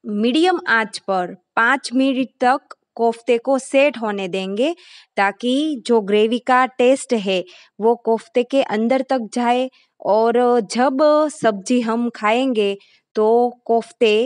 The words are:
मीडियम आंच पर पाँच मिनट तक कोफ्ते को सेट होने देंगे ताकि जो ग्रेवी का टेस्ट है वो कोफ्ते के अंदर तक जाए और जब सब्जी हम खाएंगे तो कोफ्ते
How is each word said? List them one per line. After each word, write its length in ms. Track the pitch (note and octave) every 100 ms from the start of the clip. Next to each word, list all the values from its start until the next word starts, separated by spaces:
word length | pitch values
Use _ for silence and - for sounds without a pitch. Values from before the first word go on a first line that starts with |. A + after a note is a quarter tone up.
| A#3
मीडियम 540 | G#3 A#3 C#4 F4+ F4 F4+
आंच 300 | A3+ A3 -
पर 360 | - F#3+ F3+ G3 _ -
पाँच 340 | A#3 C4+ -
मिनट 360 | B3 C4+ B3+ B3 _
तक 340 | B3 C#4 _ - _
कोफ्ते 420 | - A#3 A3+ - A#3
को 200 | B3+ C4+
सेट 400 | - C4+ D4 B3
होने 300 | A3 G3+ F#3+
देंगे 460 | F#3+ F#3+ G#3 C#4+ F4 - - _ -
ताकि 680 | G3 G3+ B3 C4 D#4 C4+ A3
जो 140 | A3+
ग्रेवी 380 | G3 G#3 A3 A#3
का 260 | - B3+ C4 -
टेस्ट 340 | B3 C4+ -
है 280 | A#3 G3 F#3 F3+ - _ -
वो 140 | G#3+ A#3
कोफ्ते 380 | - A3+ - B3+
के 200 | B3 C4+
अंदर 400 | - G#3+ A3+ C4
तक 260 | C4 C4+ G#3+
जाए 340 | B3 A#3+ B3 C4 _ _ _
और 380 | - G#3+ A#3 A#3 B3 A#3+ F#3+
जब 320 | A3+ C4 C4 D4+ D4+ D4+
सब्जी 480 | - A3+ G3+ F#3 B3
हम 280 | A3+ A#3 A#3+
खाएंगे 600 | - G#3+ A#3 C4+ A3 G3+ G3 _ _ _ -
तो 120 | G#3+ A#3 A#3+ A#3+ -
कोफ्ते 480 | A#3 G#3+ - A3+ G#3+